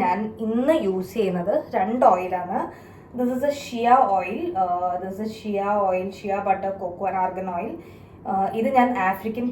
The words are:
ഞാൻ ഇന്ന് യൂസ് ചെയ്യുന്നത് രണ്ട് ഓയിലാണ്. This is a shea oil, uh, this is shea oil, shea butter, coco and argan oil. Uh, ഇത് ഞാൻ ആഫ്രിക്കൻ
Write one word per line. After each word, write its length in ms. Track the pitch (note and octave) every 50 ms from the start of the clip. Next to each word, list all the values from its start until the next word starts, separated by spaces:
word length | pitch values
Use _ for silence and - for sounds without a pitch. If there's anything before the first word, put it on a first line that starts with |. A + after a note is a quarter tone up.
ഞാൻ 180 | G3 F3+ F#3 G3+ A3 G#3+ - - A3
ഇന്ന് 300 | A3 A3+ A#3+ C4 D4+ E4 D#4+ G#3
യൂസ് 260 | F#3+ F#3 F#3 F3+ - -
ചെയ്യുന്നത് 360 | A#3 G3+ F#3 F3+ F3+ F3 G3 B3+ D#4 - - B3
രണ്ട് 280 | G#3 F#3+ G#3+ A#3 B3+ B3+ A#3
ഓയിലാണ്. 480 | F#3 F3+ F#3 F3+ F#3 F3+ F3 F#3 G3+ C#4+ F4 - - - - - - - - - -
This 120 | A#3+ B3 A#3+ B3+
is 100 | B3+ C#4
a 80 | D4 C#4 - -
shea 320 | - B3 A3+ A#3 A#3+ B3 C4+ A#3 G3 G3
oil, 200 | F#3 F3+ F#3 A3 D#4 E4+ F4 F4 F#3+
uh, 300 | F#3 F3 F3 F3+ F3+ F3+ F3 F3+
this 160 | F#3+ F#3+ F#3+ G3 A3
is 80 | A3 G#3+ -
shea 260 | G#3+ G#3+ G3+ G3 G3 G3+ G#3 G#3 G3
oil, 180 | F#3+ F#3 F#3 F#3 G3 G3 -
shea 180 | - G3+ F#3+ G3+ G3
butter, 260 | G3+ F#3+ F#3+ G3 G3 F#3+ -
coco 260 | F#3+ F3 F3 - G3 F#3
and 80 | F#3+ F#3 F#3
argan 260 | F#3 F3+ F#3 F#3 F#3+ F3
oil. 160 | E3+ - E3+ E3 - - - - - - - - - - A3+
Uh, 180 | G3 F#3+ G3 G3 G3+ A3+
ഇത് 100 | A3+ C4+ C4
ഞാൻ 100 | B3+ A#3+ B3+ B3+ F#3+ F#3
ആഫ്രിക്കൻ 380 | F#3+ F#3+ - - A3 - B3 A#3+ A#3+